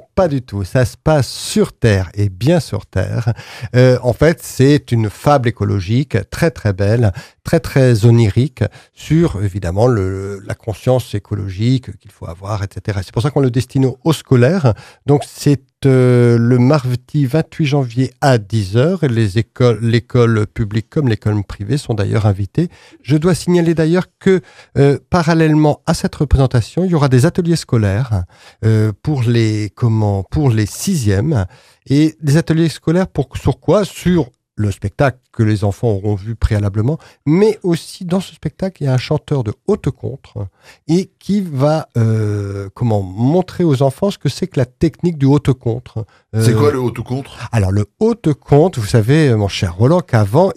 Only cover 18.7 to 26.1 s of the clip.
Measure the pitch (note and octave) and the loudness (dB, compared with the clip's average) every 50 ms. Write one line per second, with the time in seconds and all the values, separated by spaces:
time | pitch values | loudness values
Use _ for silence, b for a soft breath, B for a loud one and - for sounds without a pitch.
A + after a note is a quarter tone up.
18.7 | G2+ A#2+ C3+ E3+ G3 F3 D#3+ C3 A#2 A2+ A2+ G2+ F2 A2+ A2 - _ - B2+ B2 | 0 0 2 2 0 0 -2 -2 0 0 0 0 0 -2 -4 -4 _ 0 2 2
19.7 | A2+ G#2+ A#2 A2+ A2+ A#2 - _ - B2 A#2 A#2 A2+ G#2+ G#2+ - - - A2+ G2+ | 2 2 0 0 0 0 -2 _ 0 2 2 4 2 0 0 -2 -4 -6 -6 -4
20.7 | G#2+ A2+ - - - E3 D3 B2 G#2+ - - G#2+ G#2 G#2 F#2+ - - - G2+ G#2 | -4 -6 -6 -4 -4 -2 0 0 -2 -2 -2 -2 -2 -2 -4 -6 -10 -12 -6 -4
21.7 | C3+ D3+ - - A#2 G#2 G#2 G#2 A2 A2+ G2+ G#2+ F#2+ G2 G2+ - - D3+ F3 F3 | -4 -4 -4 -4 -4 -4 -2 -2 -2 0 2 0 0 0 -4 -4 -2 -2 -4 -4
22.7 | B B B B B B _ A2+ D3 D#3+ D3+ F#3 D#3+ - - F3 F3 F3 E3+ E3 | B B B B B B _ -2 -2 0 2 0 0 0 0 0 0 2 2 2
23.7 | E3 D#3+ D#3+ D#3 E3+ F#3 E3+ - _ _ - G3 F#3+ F3+ B B B B B B | 0 0 0 0 0 0 -2 -4 _ _ 0 2 2 2 B B B B B B
24.7 | B B2 C#3 C#3+ C#3 - - _ - F3 D#3 D#3 E3+ E3 D#3+ D#3 D3+ D3+ D3+ D3 | B 2 2 2 2 0 -2 _ -2 0 2 2 2 2 4 4 4 4 4 2
25.7 | C#3+ - _ - E3 - - F3+ | 0 0 _ -4 -4 -2 -4 -6